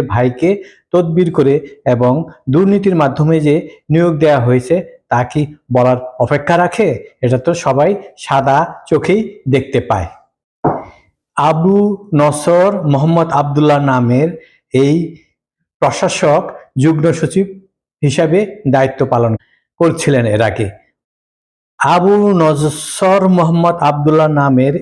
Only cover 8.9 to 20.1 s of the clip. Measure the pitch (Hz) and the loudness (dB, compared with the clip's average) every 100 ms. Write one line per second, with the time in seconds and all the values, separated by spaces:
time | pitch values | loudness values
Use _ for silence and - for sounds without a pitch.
8.9 | 151 - 202 220 - 135 131 - 123 - | -2 0 -2 -2 -8 -2 -2 0 -4 -2
9.9 | 101 85 - _ _ _ _ - - - | -4 -6 -12 _ _ _ _ -8 -8 -10
10.9 | - _ _ _ - 147 160 180 202 208 | -20 _ _ _ -4 -2 0 2 2 0
11.9 | 196 - 151 147 143 - 175 190 202 151 | -4 -4 0 0 0 0 2 2 0 0
12.9 | 139 156 170 160 151 143 143 151 143 139 | 0 2 0 0 -2 -2 0 2 2 2
13.9 | 127 120 127 160 170 - _ _ 127 139 | 0 2 2 0 -4 -18 _ _ 0 2
14.9 | 165 165 - _ _ _ _ _ - 147 | 0 -2 -12 _ _ _ _ _ -4 -2
15.9 | - 185 - 160 156 - - - - 147 | -2 -4 0 0 0 -2 -12 -10 -2 0
16.9 | 151 165 160 156 190 190 - _ _ _ | 2 0 0 -2 -2 -4 -6 _ _ _
17.9 | - 143 147 160 180 208 - 135 135 135 | -4 -2 0 0 0 -2 -4 -2 0 0
18.9 | - 135 123 117 107 _ _ _ - 165 | -2 -2 0 0 -2 _ _ _ -2 -2
19.9 | 160 - | 0 0